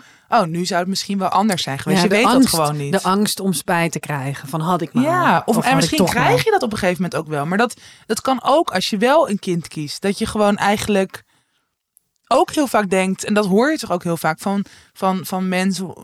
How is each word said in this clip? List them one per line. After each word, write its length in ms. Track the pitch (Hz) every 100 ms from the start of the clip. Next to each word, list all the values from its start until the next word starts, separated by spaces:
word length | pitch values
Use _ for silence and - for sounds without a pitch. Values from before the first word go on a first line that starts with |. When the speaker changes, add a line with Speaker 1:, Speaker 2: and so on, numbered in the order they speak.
| - - -
Speaker 1:
oh, 140 | 233
nu 220 | 180 170
zou 160 | 175 180
het 80 | 180
misschien 300 | 190 - 196
wel 100 | 190
anders 340 | - 214 180
zijn 160 | - 135
geweest. 240 | - 190
Speaker 2:
Ja, 60 | 185
Speaker 1:
Je 20 |
Speaker 2:
de 20 | 196
Speaker 1:
weet 80 | 214
Speaker 2:
angst, 240 | 254 262
Speaker 1:
dat 100 | 165
gewoon 160 | 147 151
niet. 160 | 143
Speaker 2:
de 100 | 190
angst 380 | 180 190 208 -
om 120 | 196
spijt 400 | 180 - 175 170
te 60 | 165
krijgen, 480 | - 147 131 139 -
van 120 | 160
had 200 | 156 180
ik 120 | 170
maar, 120 | -
Speaker 1:
Ja, 380 | 277 349 330 175 -
of, 100 | 233
Speaker 2:
of 60 |
Speaker 1:
en 60 | -
Speaker 2:
had 60 |
Speaker 1:
misschien 240 | 269 - 311
Speaker 2:
ik 60 |
toch 100 | 277
Speaker 1:
krijg 200 | 220 285
Speaker 2:
maar. 100 | 494
Speaker 1:
je 60 | 466
dat 120 | 415
op 100 | 240
een 60 | 208
gegeven 240 | 185 180
moment 180 | 180 143
ook 60 | 156
wel. 180 | 151 147
Maar 120 | 190
dat, 180 | 240 - - - -
dat 140 | 220
kan 200 | - -
ook 280 | - 277 -
als 200 | 185 -
je 60 | 208
wel 340 | 233 294 277
een 80 | 196
kind 300 | - 175 -
kiest. 340 | - 147 -
Dat 160 | 196 202
je 80 | 220
gewoon 300 | 220 208 202
eigenlijk 680 | 196 208 - 202 190 - - _ _ _ _ _ _ _ _ _ -
ook 260 | 262 370
heel 120 | - 277
vaak 240 | 220 202
denkt, 340 | 190 190 190
en 100 | -
dat 120 | 214 208
hoor 240 | 196 269
je 80 | 311
toch 120 | 220
ook 100 | 175
heel 140 | 170 170
vaak 220 | 165 160
van, 260 | - 196 196 - _
van, 320 | - 190 185 190
van 220 | 185 185
mensen, 460 | 180 190 175 180 -